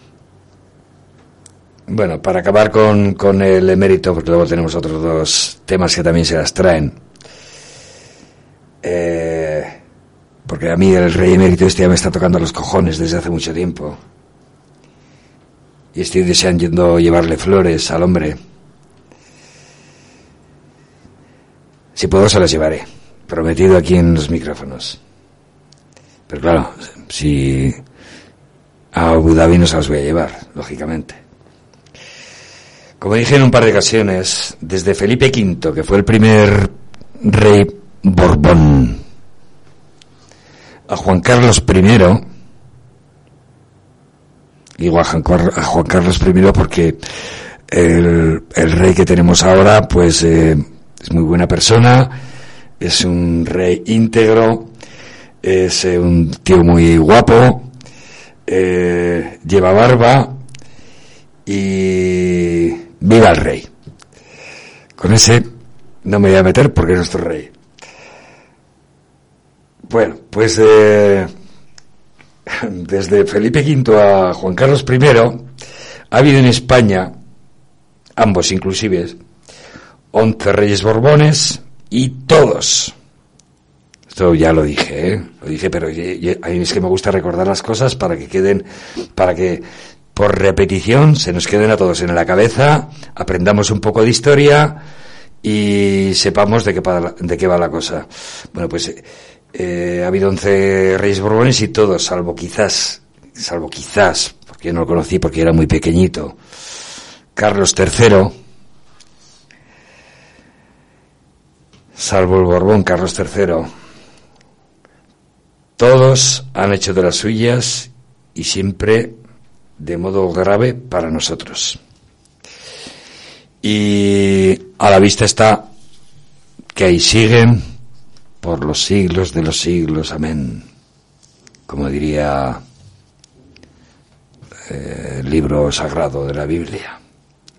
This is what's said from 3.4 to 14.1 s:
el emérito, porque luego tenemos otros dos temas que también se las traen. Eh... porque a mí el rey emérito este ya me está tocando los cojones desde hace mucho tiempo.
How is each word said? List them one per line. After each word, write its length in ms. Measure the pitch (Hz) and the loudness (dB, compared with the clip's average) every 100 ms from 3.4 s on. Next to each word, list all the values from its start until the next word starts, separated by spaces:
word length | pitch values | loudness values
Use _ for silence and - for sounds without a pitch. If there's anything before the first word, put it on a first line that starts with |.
el 300 | 95 92 92 | 2 2 2
emérito, 420 | 92 98 92 95 | 2 2 2 0
porque 180 | 87 165 | -4 0
luego 160 | 170 170 | 0 0
tenemos 280 | 170 160 | -2 -4
otros 260 | 165 160 160 | -6 -6 -6
dos 640 | 165 160 156 - - - | -4 -4 -4 -4 -6 -10
temas 300 | - 95 85 | -6 -2 -2
que 80 | 90 | -2
también 240 | 82 85 80 | 0 0 0
se 100 | 82 | -2
las 160 | 76 | -4
traen. 400 | - 92 80 69 - _ _ - - - - - - - - - _ - _ _ _ _ _ | -2 0 0 -4 -8 _ _ -20 -20 -20 -20 -20 -20 -20 -20 -20 _ -20 _ _ _ _ _
Eh... 960 | 87 87 85 82 82 80 78 76 - - _ _ _ _ _ _ | -8 -6 -4 -6 -6 -6 -6 -6 -10 -16 _ _ _ _ _ _
porque 260 | - 151 85 | -14 -8 -4
a 60 | 85 | 0
mí 160 | 95 | 2
el 220 | 92 87 | 4 2
rey 200 | 87 92 | 2 2
emérito 300 | 92 92 87 | 4 4 4
este 180 | 92 - | 2 2
ya 60 | 90 | 2
me 60 | |
está 160 | 87 92 | 2 0
tocando 280 | 92 90 87 | -2 0 0
los 140 | 82 | -2
cojones 460 | - - 190 87 78 | -8 -4 -2 -2 -2
desde 180 | 82 85 | -4 -4
hace 140 | 85 | -6
mucho 240 | 82 82 | -6 -6
tiempo. 420 | 82 85 76 76 73 - | -6 -6 -8 -12 -16 -20